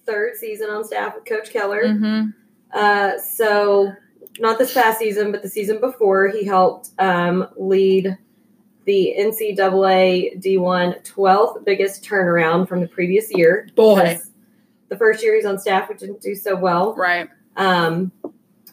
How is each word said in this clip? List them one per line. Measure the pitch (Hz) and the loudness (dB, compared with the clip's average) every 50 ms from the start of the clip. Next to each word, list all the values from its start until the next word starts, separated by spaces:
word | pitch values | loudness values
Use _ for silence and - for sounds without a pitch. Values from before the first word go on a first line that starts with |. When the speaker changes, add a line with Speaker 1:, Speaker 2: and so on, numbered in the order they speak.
| _ | _
Speaker 1:
third | - 214 208 208 240 226 | -6 -4 -4 -4 -4 -6
season | - 233 220 214 202 214 208 | -8 -12 -12 -10 -8 -8 -8
on | 208 214 220 | -8 -8 -8
staff | 214 220 208 202 - - | -8 -8 -8 -8 -8 -10
with | - - | -12 -10
Coach | - 226 214 220 - | -8 -8 -8 -6 -6
Keller. | - 226 202 196 202 208 226 | -6 -4 -4 -2 -2 0 0
Speaker 2:
Mm-hmm. | 214 214 208 214 214 220 220 220 214 - _ _ _ _ _ _ _ | 0 0 0 0 0 -2 -2 -2 -4 -6 _ _ _ _ _ _ _
Speaker 1:
Uh, | - 202 208 208 208 202 202 196 185 - | -4 0 2 2 4 2 2 0 -2 -4
so, | - - - - 226 214 208 208 208 202 202 202 196 196 196 - _ _ _ _ - - - - | -8 -8 -4 -2 0 2 2 2 2 4 4 2 2 0 -2 -8 _ _ _ _ -20 -20 -8 -4
not | 226 220 220 - | -2 0 2 0
this | 254 254 | 0 0
past | - 269 240 220 220 220 | 2 2 2 2 2 0
season, | 233 214 196 208 208 208 | -2 -2 -2 -2 -2 -2
but | 202 202 | -4 -6
the | - 190 | -8 -8
season | - 214 202 196 220 214 | -8 -4 -2 -2 -2 -2
before, | 233 262 262 - 220 196 190 190 190 196 | -2 -4 -2 0 2 2 4 4 2 2
he | 202 220 196 | 0 -2 -2
helped, | 202 196 185 185 - - - - - _ - | 0 2 2 2 2 0 -4 -10 -10 _ -2
um, | 190 190 180 175 175 175 175 185 - - - | 0 0 2 2 0 0 0 -2 -2 -4 -8
lead | - 190 190 196 190 196 190 190 190 180 196 190 - _ _ _ _ _ _ _ _ _ _ _ _ _ | -6 -2 0 2 2 4 4 2 2 0 -2 -4 -8 _ _ _ _ _ _ _ _ _ _ _ _ _
the | 196 202 196 180 - - | 0 2 2 2 0 0
N | 190 202 220 | 0 -2 -2
C | 220 - 220 208 196 | -2 -4 -6 -4 -2
double | 190 190 190 185 196 190 | 0 0 0 2 2 2
A | 190 185 185 185 185 185 180 180 - - 185 | 4 4 4 4 4 2 0 -2 -4 -6 -6
D | 185 190 190 | -2 -2 0
one | 190 180 180 180 180 180 180 - - - | 0 0 0 0 0 0 -2 -4 -6 -10
twelfth | - - - 196 185 190 202 220 233 - - - | -10 -4 0 2 4 4 4 2 0 -2 -4 -2
biggest | 208 196 190 196 196 - - - | -2 0 0 0 -2 -4 -8 -8
turnaround | - 208 196 185 175 170 170 165 160 170 175 190 - | -4 -2 0 0 2 2 2 2 2 2 0 0 -2
from | 185 180 | -2 -4
the | 175 170 | -4 -4
previous | - - 175 175 190 208 220 - - | -4 -4 -2 0 0 0 0 -2 0
year. | 185 170 165 180 214 - - - | 2 4 4 4 2 -2 -2 2
Speaker 2:
Boy. | - 220 220 208 | 4 6 6 6
Speaker 1:
Because | 190 180 170 165 - - - _ _ _ _ _ _ _ _ _ _ _ - | 6 4 2 0 -4 -10 -16 _ _ _ _ _ _ _ _ _ _ _ -12
the | 196 | -4
first | - 233 220 220 220 | 0 2 2 2 2
year | 226 220 214 | 0 0 2
he's | 220 208 | 2 0
on | 208 196 190 | -2 -4 -4
staff, | - 208 196 190 202 - | -2 -2 -2 -2 -2 -4
we | 208 | -10
didn't | - 190 196 202 - | -12 -14 -14 -14 -12
do | - 196 202 | -10 -10 -10
so | 190 - 208 190 | -6 -6 -4 -4
well. | 180 185 185 170 175 190 214 220 | -2 0 0 0 0 0 -2 -2
Speaker 2:
Right. | - 185 180 175 175 165 - _ _ _ _ _ | -2 -2 -2 -2 -2 -4 -8 _ _ _ _ _
Speaker 1:
Um, | - 196 185 160 170 170 165 165 170 190 185 - _ - - - _ _ _ _ _ _ - | -2 0 2 2 2 2 0 0 -2 -4 -4 -8 _ -18 -18 -18 _ _ _ _ _ _ -20